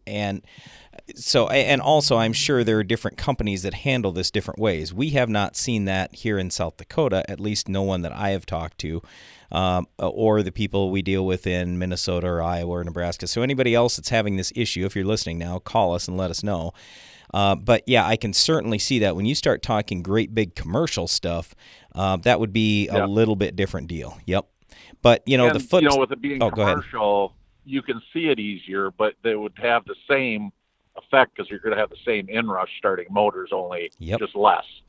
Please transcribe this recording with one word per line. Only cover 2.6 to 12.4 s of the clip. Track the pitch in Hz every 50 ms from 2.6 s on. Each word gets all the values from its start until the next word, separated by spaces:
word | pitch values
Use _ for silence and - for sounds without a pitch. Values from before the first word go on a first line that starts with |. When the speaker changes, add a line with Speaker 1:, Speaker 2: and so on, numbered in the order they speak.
| 117
Speaker 1:
there | 110 110
are | 107 104
different | 92 113 - - 110 -
companies | - - - 127 - 110 104 98 92 92
that | 98 90
handle | - - 139 131 123 104 95 82
this | 90 90 -
different | - 107 - - - -
ways. | 110 107 90 78 78 80 87
We | 98 139 160
have | 143 135 123
not | 117 107 104 101 - -
seen | - - 131 117 107 101
that | 98 95 95 92 - -
here | - - 113 104
in | 98 92 90
South | - - 92 82 -
Dakota, | - - - - - 156 123 95 95 - -
at | 101 -
least | 98 104 104 - -
no | - 95 95
one | 98 98 95 90 85
that | 80 -
I | - 101 98
have | 98 92 -
talked | - - 80 82 80 - -
to, | - 76 82 85 - - - - - - - - - _
um, | - 85 95 92 90 90 85 - _
or | - 98 90 50 - 110 110 107 107 98
the | 92 -
people | - 104 95 - 98 98 92
we | 95 98
deal | 90 95 95 95 95
with | 95 92 90 -
in | 95 90 90 90 87 90
Minnesota | 90 92 90 90 - - - 90 87 87
or | 90 87 85